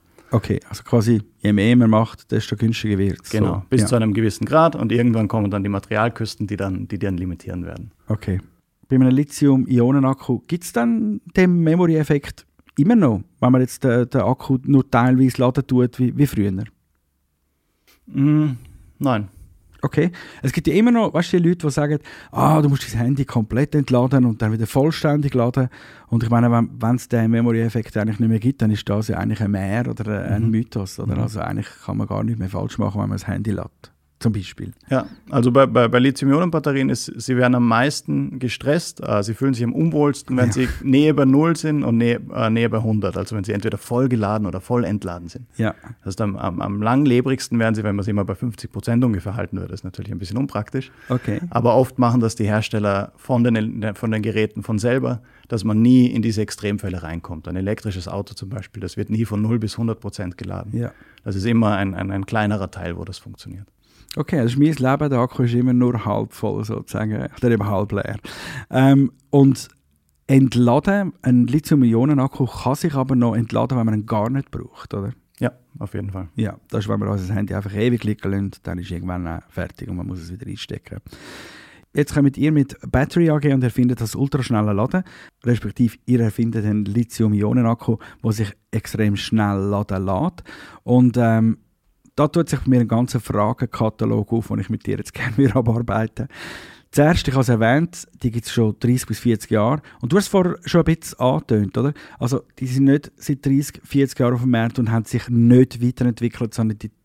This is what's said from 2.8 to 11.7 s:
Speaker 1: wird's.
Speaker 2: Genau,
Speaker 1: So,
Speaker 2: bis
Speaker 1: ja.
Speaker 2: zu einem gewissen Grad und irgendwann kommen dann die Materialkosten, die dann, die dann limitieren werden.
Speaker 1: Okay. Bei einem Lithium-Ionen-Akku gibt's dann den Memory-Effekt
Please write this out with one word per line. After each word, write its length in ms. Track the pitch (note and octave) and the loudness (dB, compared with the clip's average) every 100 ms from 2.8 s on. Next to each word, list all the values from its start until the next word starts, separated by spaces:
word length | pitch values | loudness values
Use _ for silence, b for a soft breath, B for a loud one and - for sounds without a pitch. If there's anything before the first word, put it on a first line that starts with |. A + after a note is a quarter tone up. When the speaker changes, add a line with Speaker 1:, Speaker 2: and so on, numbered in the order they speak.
| G#2+ G2 | -2 0
Speaker 1:
wird's. 320 | G2 - - | -2 -4 -4
Speaker 2:
Genau, 240 | G#2+ F#2+ | 0 0
Speaker 1:
So, 100 | F2+ - | -2 0
Speaker 2:
bis 120 | C3 | 0
Speaker 1:
ja. 60 | G#2 | 2
Speaker 2:
zu 80 | A#2+ | 2
einem 180 | A2 | 2
gewissen 320 | G2+ A2 - G#2+ | 0 0 -2 0
Grad 300 | D3+ E3 C#3 | 2 2 2
und 160 | A2+ | 0
irgendwann 380 | A#2 A#2+ A2+ G#2 | 2 2 2 0
kommen 200 | A2+ G2+ | 0 0
dann 140 | G2+ | -2
die 60 | G2+ | -2
Materialkosten, 800 | G2 - G#2+ A#2 - A2 - G2+ | -4 -2 0 0 -2 -8 -8 -6
die 100 | G2+ | -4
dann, 320 | G2 F#2+ G2+ | -4 -6 -6
die 100 | G2+ | -6
dann 160 | G2 F2+ | -4 -4
limitieren 500 | F2+ E2+ - F2+ E2 | -6 -8 -10 -10 -10
werden. 260 | - - _ - | -12 -16 _ -6
Speaker 1:
Okay. 320 | G#2+ - F#2+ - _ _ _ - | -4 -2 -4 -6 _ _ _ 0
Bei 80 | C3 | 4
einem 140 | C3 | 4
Lithium-Ionen-Akku 1300 | C3 D3 - C#3+ C3+ - B2 A#2+ C#3 C3 C3 - A#2+ - | 4 0 0 2 4 2 2 4 2 2 -2 -4 -4 -4
gibt's 260 | F3 - | -8 -4
dann 480 | A#3+ A#3 A3+ G#3+ G#3 - - | -2 0 0 -2 -6 -4 2
den 240 | F#3 F3 | 4 4
Memory-Effekt 840 | D#3+ | 4